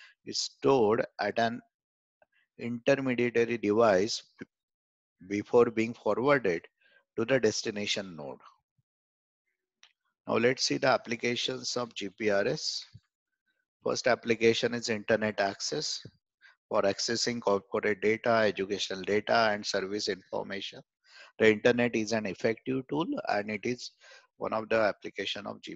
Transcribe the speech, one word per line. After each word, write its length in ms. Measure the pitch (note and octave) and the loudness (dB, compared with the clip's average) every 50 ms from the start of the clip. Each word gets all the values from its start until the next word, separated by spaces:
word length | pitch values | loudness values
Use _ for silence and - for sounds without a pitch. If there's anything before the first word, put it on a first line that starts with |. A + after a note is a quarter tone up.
| - - _ _ - | -20 -20 _ _ -16
is 140 | A#2 G#2+ - | -8 -6 -6
stored 680 | - - - - - C3+ C#3 C3 A2 G#2 A2 A#2 - - _ - | -6 -6 -8 0 2 4 4 6 4 4 2 2 0 -4 _ -4
at 180 | G2+ G#2 G2+ | -4 -2 0
an 220 | - A#2 A2+ A#2+ - _ _ _ _ _ _ _ _ _ _ _ _ _ _ _ _ _ _ _ | 0 0 -2 -2 -6 _ _ _ _ _ _ _ _ _ _ _ _ _ _ _ _ _ _ _
intermediary 1000 | - A#2+ A#2 A#2+ A#2 - C#3+ C#3 C3+ C3+ C3 B2 A#2+ B2 A#2+ A2+ A#2 A#2 A#2 A#2+ | -10 -8 -8 -8 -2 2 2 2 2 2 -2 0 2 0 2 2 2 2 2 0
device 680 | A2+ G#2 G#2 G#2 A2+ A#2 A2 G2 F2+ G2+ A#2 - - - _ _ - | -2 2 2 4 6 6 6 6 4 2 0 -4 -8 -10 _ _ -20
b-, 60 | - _ _ _ _ _ _ _ _ _ _ _ _ _ _ _ F2 | -20 _ _ _ _ _ _ _ _ _ _ _ _ _ _ _ -8
before 380 | F#2+ G2+ G#2 G2 - - A#2+ A#2+ | -4 -4 -4 -2 4 6 6 6
being 280 | A#2+ G#2+ A2 A2+ A#2 A#2 | 6 4 -2 -2 -2 -2
forwarded 680 | - - A2 G2+ A2 B2 C#3+ C#3+ C3+ A2+ F#2+ E2 E2 - - _ _ _ _ _ _ _ _ - | -4 -2 -2 0 0 2 2 2 4 2 0 -2 -2 -4 -12 _ _ _ _ _ _ _ _ -6
to 80 | A2 A2+ | -6 -2
the 120 | A#2 C3+ | 0 2
destination 760 | B2+ A2+ G#2+ - - - A#2 G#2 G#2 G2+ G#2 - G#2+ G2 F#2+ E2 | 2 2 2 0 0 -6 -6 -6 -6 -4 -4 -4 -4 -6 -10 -12
node. 240 | D#2 D2 C2+ B1+ - - - _ _ _ _ _ _ _ _ _ _ _ _ _ _ _ _ _ _ _ _ _ _ _ _ _ _ - _ _ _ _ _ _ _ _ | -14 -12 -14 -14 -16 -20 -20 _ _ _ _ _ _ _ _ _ _ _ _ _ _ _ _ _ _ _ _ _ _ _ _ _ _ -20 _ _ _ _ _ _ _ _
Now 120 | - A2+ | -2 -2
let's 260 | A2 A#2 B2+ - - - | 2 2 2 0 0 -2
see 140 | - C#3+ | -2 -2
the 100 | - - | 0 2
applications 880 | C3 A#2+ - - A2+ A#2 A2+ - A#2+ B2 A#2 - - B2+ B2+ B2 - - | 2 2 2 0 -4 -8 -4 -2 -4 -2 -2 -4 -6 -6 -8 -8 -8 -6
of 180 | B2 B2 A#2 - | -6 -6 -6 -8
G 140 | - G2+ F#2+ - | -10 -10 -10 -8
P 120 | - A2 G#2 | -2 -2 0
R 180 | G2+ G2 G#2 | 2 2 2
S. 380 | B2 D3+ D#3 - - - - - - _ - _ _ _ _ _ _ _ _ _ _ _ _ _ _ _ _ - | 0 -2 -2 -6 -8 -8 -8 -12 -14 _ -20 _ _ _ _ _ _ _ _ _ _ _ _ _ _ _ _ -6
First 240 | B2 B2 A#2 - | -4 -4 0 2
application 680 | B2+ A#2 - - A#2 A2+ G#2+ A2+ A2+ A2+ - - A#2 A#2+ | 0 0 0 2 -2 0 4 4 4 4 4 0 -2 -2
is 140 | A#2+ A#2 | -2 -4
internet 540 | - A2 G#2 G#2 - A2+ G#2+ G#2+ G#2+ G#2 - | -4 -4 -4 0 0 2 2 2 0 0 0
access 680 | G2+ G2 - - - - D3+ D3+ D3+ - - - - - _ _ _ _ _ _ _ - _ _ _ - | 0 -2 -2 -4 -8 -6 -6 -4 -4 -6 -6 -8 -10 -16 _ _ _ _ _ _ _ -20 _ _ _ -2
for 140 | A2 G#2+ G2 | 0 2 2
accessing 580 | G2 G2 - - - A#2 G#2+ - B2 A#2+ A#2+ | 2 0 0 -2 -4 -2 -2 -2 -2 -4 -2
corporate 600 | - A#2+ A#2+ G2 - - - G#2+ G#2 G#2+ G#2 F#2+ | 0 0 0 0 -2 -4 -6 -2 -2 -2 -2 0
data, 280 | G#2 G#2+ A2 A2 - A#2+ | 0 0 0 2 2 2
educational 720 | A2+ A2+ A2 G#2 F2+ - G2 F#2+ G2+ F#2 - - F#2+ F#2+ | 2 4 4 2 2 0 -4 -4 -4 -6 -4 -6 -6 -8
data, 480 | F#2 G2 G2+ G#2+ G#2 - A#2 A#2 A2+ A2 | -2 0 0 0 0 2 2 4 4 2
and 140 | G#2 G#2 G#2 | 0 -2 -4
service 420 | - - G2 F#2+ F#2+ G2+ G#2+ - | -4 -4 -4 -4 -4 -6 -6 -4
information. 720 | A2 F#2+ F#2 - - G#2+ G#2 G#2 G2+ G2 G2+ - - - - - _ _ _ _ _ - - - - _ | -4 -6 -6 -8 -10 -8 -8 -8 -8 -10 -10 -10 -12 -14 -16 -20 _ _ _ _ _ -20 -20 -20 -16 _
The 140 | - A2 A2 | 6 6 6
internet 460 | G#2+ G#2+ - B2 A#2+ A#2+ A#2+ A#2+ A#2 | 6 6 4 4 4 4 2 2 2
is 160 | A2+ A2 G#2 A2+ | 0 -2 0 -2
an 140 | A2 G#2+ | -2 -2
effective 600 | F#2+ E2+ - - A2+ A2 - - C3+ C3 C3+ C3 | -4 -8 -2 -2 -2 -2 -2 -4 -4 -4 -4 -4
tool, 200 | - C#3+ D3 E3+ C4+ - - - | -4 -4 -4 -2 -4 -4 -6 -4
and 240 | - - G#2 G2+ G#2+ | -2 -2 -2 -2 -4
it 140 | G#2+ G2 - | -8 -6 -4
is 260 | A#2+ B2 - - - _ _ - - - - _ _ _ | -6 -6 -6 -8 -16 _ _ -20 -20 -20 -20 _ _ _
one 160 | - A2 A2 A2+ | -8 -6 -4 -4
of 160 | A2 A2 - | -4 -2 0
the 80 | A2+ | 0
application 680 | A2+ A2 G2 F2+ _ - E2+ - - G2 - - G#2 G2+ | 2 2 2 0 _ -10 -14 -8 -8 -8 -6 -6 -8 -10
of 160 | G#2+ A2 G#2 | -12 -12 -12
G 140 | - - - | -14 -16 -16